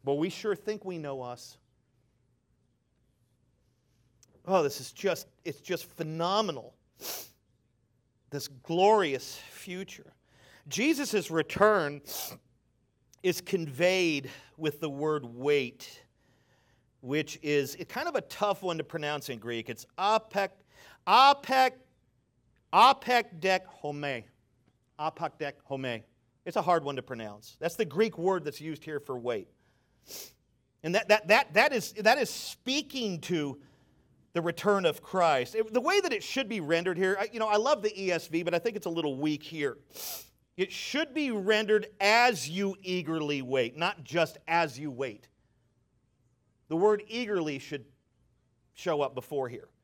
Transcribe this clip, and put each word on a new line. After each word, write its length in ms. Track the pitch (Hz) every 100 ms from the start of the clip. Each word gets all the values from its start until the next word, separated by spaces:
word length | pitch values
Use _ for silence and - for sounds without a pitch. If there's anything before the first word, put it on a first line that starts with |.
But 80 | 131
we 160 | 143 175
sure 260 | - 214
think 300 | 190 - 214
we 120 | 190 175
know 240 | 147 135
us. 360 | 123 123 - - _ _ _ _ _ _ _ _ _ _ _ _ _ _ _ _ _ _ _ _ _ _ _ _ _ _ _ _
Oh, 180 | - 190
this 160 | 143 -
is 140 | 123
just, 340 | - 196 165 - _
it's 160 | 170 131
just 240 | - 175 - -
phenomenal. 760 | 156 160 170 202 208 139 117 _ _ _ - - - _ _ _ _ _ _ _ _ _ _
This 180 | 139 -
glorious 880 | 131 - 170 196 214 165 131 - - -
future. 640 | - - 185 196 - - _ _ _ - - 143
Jesus' 600 | 160 277 285 294 208 -
return 720 | 160 156 - 214 208 147 147 - - - - _ _ _ _ _ _ _ _
is 180 | 185 170
conveyed 880 | - 190 160 127 180 185 170 143 131 - - -
with 220 | 156 147
the 100 | 156
word 360 | 139 156 151
wait, 760 | 120 120 139 147 123 - - - _ _ _ _ _ _ _ _ _ _
which 360 | 127 147 156 -
is 320 | 151 147 135 - 170
kind 180 | 247 339
of 80 |
a 60 | 277
tough 420 | - - 208 196
one 140 | 185 165
to 60 |
pronounce 460 | 151 165 147 147 139
in 80 | 117
Greek. 320 | 113 117 113
It's 160 | 113 - -
apek, 500 | 196 220 220 196 190 _ _ _ - -
apek, 680 | - 220 277 285 - 262 262 254 _ _ _ _ _ _ _ _ _
apekdek 920 | 175 247 262 - 247 240 165 190 185
home. 580 | 185 - 147 147 143 123 107 _ _ _ _ _ _ -
Apekdek 540 | 151 - 160 _ 143 139
home. 380 | _ 139 131 113 - _ _ _
It's 100 | -
a 60 | 208
hard 220 | 175 165
one 120 | 143
to 60 | 135
pronounce. 560 | - 120 107 104 - -
That's 160 | 165
the 100 | 165
Greek 320 | 196 175 220 165
word 280 | 180 185
that's 160 | 147 -
used 220 | 156 147
here 160 | 156 147
for 200 | 143 127
wait. 300 | 120 110 90 _ _ _ _ _ - - - _ _ _ _ _
And 120 | 160
that, 140 | 185 202
that, 180 | 214 190
that, 260 | 220 277
that 200 | 165 285
is, 200 | 254 -
that 240 | 214 208 277
is 120 | -
speaking 880 | - - - - 277 294 269 220 170
to 380 | - 170 143 127 - _ _ _ _ _ _
the 80 | 170
return 440 | 170 170 208 196
of 160 | 170 151
Christ. 540 | - 190 170 135 123
It, 180 | 220 220
the 80 | 233
way 180 | 285 403
that 140 | 370
it 100 | 220
should 240 | - 269 226
be 140 | 214
rendered 360 | 147 165 180 175
here, 200 | 190 196
I, 80 | 214
you 80 | 233
know, 80 | 220
I 100 | 208
love 240 | 247 285
the 200 | 214 190
E 100 | 190
S 160 | 170 -
V, 160 | 165
but 100 | 175
I 60 | 170
think 160 | 233
it's 100 | 214
a 60 | 180
little 240 | 165 156 131
weak 260 | 151 151
here. 340 | - 160 143 117 _ - - - - _ _
It 160 | - 190
should 420 | - - 277 320
be 160 | 277 285
rendered 580 | 214 190 214 214 214 208 -
"as 500 | 202 226 247 185 127
you 260 | 180 196 190
eagerly 600 | 185 180 151 160 151 143
wait," 340 | 127 131 120 143
not 260 | 175 202
just 340 | 120 160 160 - -
"as 300 | 165 160 123
you 120 | 151
wait." 380 | 123 131 104 _ _ _ _ _ _ _ _ _ _ _ _ _ _ _
The 80 |
word 280 | 165 208 208 208
eagerly 520 | 226 226 190 156 135
should 260 | - 147 113 _ _ _ _ _ _ _ _
show 280 | - 180 147
up 120 | 135
before 360 | 127 - 147 123
here. 200 | 117 - _